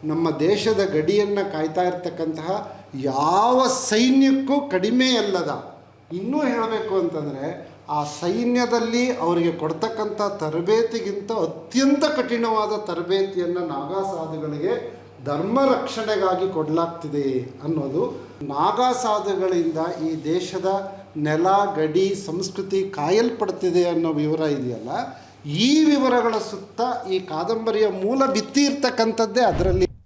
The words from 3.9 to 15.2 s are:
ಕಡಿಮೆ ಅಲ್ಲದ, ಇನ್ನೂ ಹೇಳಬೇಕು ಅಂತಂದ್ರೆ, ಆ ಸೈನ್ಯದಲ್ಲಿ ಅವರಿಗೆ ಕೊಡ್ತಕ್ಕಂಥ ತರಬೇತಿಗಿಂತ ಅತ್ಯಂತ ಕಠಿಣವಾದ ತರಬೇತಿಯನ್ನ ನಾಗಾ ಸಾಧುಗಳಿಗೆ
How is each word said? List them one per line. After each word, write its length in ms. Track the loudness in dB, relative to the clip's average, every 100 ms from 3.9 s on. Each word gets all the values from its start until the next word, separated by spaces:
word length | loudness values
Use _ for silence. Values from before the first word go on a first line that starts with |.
| 4 6 6 6 4 2 0 0
ಕಡಿಮೆ 460 | 0 2 2 4 2
ಅಲ್ಲದ, 640 | 2 0 -2 -6 -8 -18 -20 -20 -12
ಇನ್ನೂ 260 | -8 -2 0
ಹೇಳಬೇಕು 600 | 0 0 -2 -2 -2 0
ಅಂತಂದ್ರೆ, 720 | 0 -4 -6 -6 -8 -8 -14 -20 -6
ಆ 160 | -4
ಸೈನ್ಯದಲ್ಲಿ 1120 | -4 -4 -4 0 2 2 2 0 0 0 0 0
ಅವರಿಗೆ 360 | 0 2 2
ಕೊಡ್ತಕ್ಕಂಥ 920 | 0 -4 -2 -4 -2 -6 -2 -4 -2
ತರಬೇತಿಗಿಂತ 880 | -4 -2 2 2 2 -2 -6 -8 -4
ಅತ್ಯಂತ 720 | -2 -2 -4 -4 2 4 4
ಕಠಿಣವಾದ 760 | 2 0 0 0 0 0 0 -2
ತರಬೇತಿಯನ್ನ 760 | -4 -6 0 0 0 -2 -2 -2
ನಾಗಾ 440 | -4 -6 -4 -4
ಸಾಧುಗಳಿಗೆ 960 | -4 -4 -6 -6 -6 -4 -2 -2 -6 -14 -20 -12